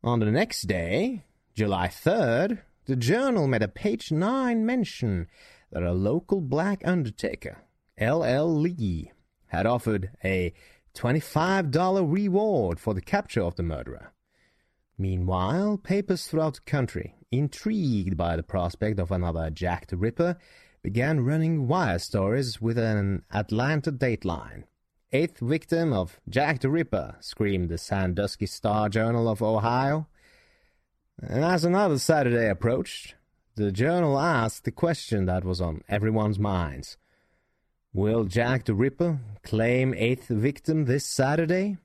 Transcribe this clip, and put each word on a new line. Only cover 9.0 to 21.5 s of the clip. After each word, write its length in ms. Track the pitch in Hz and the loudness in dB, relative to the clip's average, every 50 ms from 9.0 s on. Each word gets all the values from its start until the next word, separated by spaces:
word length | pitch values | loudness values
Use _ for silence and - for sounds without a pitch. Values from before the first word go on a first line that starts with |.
| 73 - - _ _ _ _ _ _ _ | -6 -10 -16 _ _ _ _ _ _ _
had 160 | - 82 95 | -2 0 2
offered 460 | 110 120 123 - 113 110 101 92 95 - - - | 2 2 2 0 0 0 0 -2 -6 -10 -4 -2
a 280 | 95 92 92 90 85 - - - - - _ _ _ _ | 0 0 0 0 -2 -4 -8 -20 -20 -20 _ _ _ _
twenty-five 800 | - - 117 127 160 147 - - 156 160 185 196 196 180 147 | -4 0 0 0 0 0 0 0 0 2 2 2 2 0 2
dollar 340 | 123 160 180 185 190 196 185 | 2 2 2 2 2 2 2
reward 760 | 151 151 196 208 202 180 196 214 220 202 147 107 90 85 82 | 2 2 2 2 2 2 2 2 2 2 2 2 0 -2 -2
for 120 | - - 107 | -2 -4 -4
the 60 | 92 | -4
capture 420 | - - - 202 208 - - 120 98 | -2 0 -2 -2 -2 0 -2 -2 -2
of 120 | 85 85 | -2 -2
the 80 | - 87 | -4 -4
murderer. 500 | 82 80 67 60 58 62 - - - _ _ _ _ _ _ _ _ _ _ _ _ _ _ _ _ _ - | -4 -4 -6 -8 -10 -12 -14 -16 -20 _ _ _ _ _ _ _ _ _ _ _ _ _ _ _ _ _ -4
Meanwhile, 800 | 95 95 92 90 90 90 92 92 90 95 135 175 202 208 214 196 | -2 -2 0 0 0 0 0 0 0 0 0 0 0 0 -2 -4
papers 480 | - - 185 202 196 - 190 165 - | -2 -2 -2 -2 0 0 -2 -4 -2
throughout 280 | - - 160 156 156 139 | -2 -2 0 0 0 -2
the 60 | - _ | -6 _
country, 520 | - - 143 127 113 - - - 82 - _ - _ | -2 0 0 0 -2 -4 -6 -8 -8 -12 _ -10 _
intrigued 880 | - 123 147 143 - - - 214 220 214 180 139 120 104 92 92 92 | -2 0 0 -2 -4 -4 -4 -2 -2 0 0 0 0 0 0 -2 -2
by 180 | 82 90 85 85 | -2 0 0 0
the 80 | 82 82 | -2 -4
prospect 560 | - - 95 87 87 87 - - 107 107 98 | -4 -2 -2 -2 -2 -2 -2 -2 -2 0 -2
of 140 | 90 87 98 | -2 -2 0
another 380 | 90 90 85 80 82 80 80 | 0 0 -2 -2 -2 -4 -4
Jack 360 | 78 - 90 90 87 85 - | -6 -4 -2 -2 -2 -4 -6
the 100 | - - | -8 -4
Ripper, 400 | 87 95 113 - - 170 175 175 175 _ - - - - _ _ _ _ | -2 -2 -2 0 0 0 0 0 -4 _ -20 -20 -20 -20 _ _ _ _
began 420 | - 98 117 123 143 160 151 123 | -4 -2 0 0 2 2 2 2
running 440 | 123 147 160 160 160 | 0 0 0 2 0